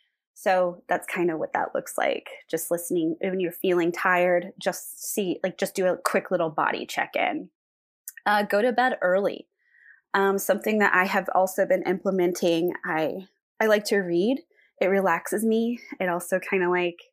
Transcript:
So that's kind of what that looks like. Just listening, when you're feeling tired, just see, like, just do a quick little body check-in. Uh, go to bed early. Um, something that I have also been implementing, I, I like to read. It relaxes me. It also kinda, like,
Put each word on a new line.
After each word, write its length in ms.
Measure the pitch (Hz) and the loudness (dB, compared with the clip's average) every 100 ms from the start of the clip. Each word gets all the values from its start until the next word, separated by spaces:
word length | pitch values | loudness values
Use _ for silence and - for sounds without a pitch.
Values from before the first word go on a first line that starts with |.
| _ _ _ | _ _ _
So 500 | - 202 185 175 175 - | -4 2 2 2 -2 -4
that's 180 | 175 - | -4 -2
kind 220 | - 175 | 0 0
of 80 | 156 | 0
what 140 | - | -2
that 220 | - - - | -2 -2 -4
looks 220 | - - | -4 -2
like. 300 | 67 - - - - | 0 -2 -8 -18 -6
Just 220 | 160 - | -6 -2
listening, 440 | 170 - 175 160 - | -4 -2 -2 -2 -2
when 180 | 190 190 | -4 -2
you're 120 | 170 | -4
feeling 400 | - 190 175 170 | -2 0 2 0
tired, 600 | 170 185 180 180 175 185 - | 0 2 4 4 2 -2 -6
just 420 | 190 175 - - | -6 -6 -8 -12
see, 360 | - 226 185 - | -6 -2 -2 -2
like, 140 | 185 - | -6 -4
just 180 | 185 - | -4 0
do 100 | 185 | 0
a 100 | - | 0
quick 340 | - 190 - | -2 -2 0
little 180 | 180 160 | -2 0
body 360 | 156 - - - | 0 0 -2 -4
check-in. 640 | - - - - - 185 _ _ _ _ _ - - 208 | -4 -2 -2 -2 -2 -8 _ _ _ _ _ -20 -6 0
Uh, 180 | 208 | 0
go 180 | 208 208 | 2 2
to 100 | 247 | 2
bed 260 | 240 254 - | 2 0 2
early. 460 | 180 190 185 - - _ _ _ - - _ | 2 2 0 -4 -12 _ _ _ -20 -20 _
Um, 240 | 202 196 196 | 2 2 2
something 420 | - 185 214 214 | 0 0 0 2
that 140 | 202 | 4
I 120 | 180 190 | 4 2
have 240 | 196 185 | 0 0
also 320 | - 190 - 190 | 0 2 2 2
been 180 | 185 | 2
implementing, 920 | - 185 202 190 175 180 180 165 175 - 185 | 0 -2 0 2 0 2 2 2 0 -2 -4
I, 420 | 160 151 190 185 _ _ - | -2 -2 -4 -12 _ _ 0
I 80 | 220 | 2
like 180 | 208 - | 2 2
to 120 | 202 | 0
read. 460 | 180 170 214 269 - _ _ - | 2 2 2 0 -6 _ _ -2
It 80 | 190 | 2
relaxes 560 | 196 185 170 - 214 | 2 2 0 -2 -2
me. 360 | 226 220 226 240 - - | 0 2 0 -4 -10 -6
It 100 | 185 | -2
also 300 | 175 - 185 | -2 -2 -4
kinda, 300 | - 190 180 | 0 0 2
like, 300 | 180 175 170 - | 2 0 -4 -16